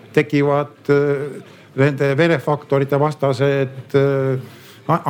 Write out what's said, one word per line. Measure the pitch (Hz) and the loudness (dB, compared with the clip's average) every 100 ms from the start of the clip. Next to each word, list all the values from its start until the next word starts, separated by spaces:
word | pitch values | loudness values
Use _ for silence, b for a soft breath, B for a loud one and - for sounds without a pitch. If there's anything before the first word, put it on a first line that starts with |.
| - | -2
tekivad, | 156 147 147 143 143 143 - - | -2 0 0 2 0 -2 -8 0
äh, | 143 143 139 147 - - B B | 2 2 -2 -4 -12 -18 B B
nende | 131 143 135 139 135 | 0 0 2 0 2
verefaktorite | 165 165 151 147 - 139 135 143 | 2 2 0 -4 0 0 0 0
vastased, | 151 147 139 127 143 139 131 131 - | 0 0 -2 0 0 0 -2 -6 -2
äh, | 139 139 135 135 127 110 B B B | 0 2 0 -2 -4 -6 B B B
a-, | - 170 | -2 -2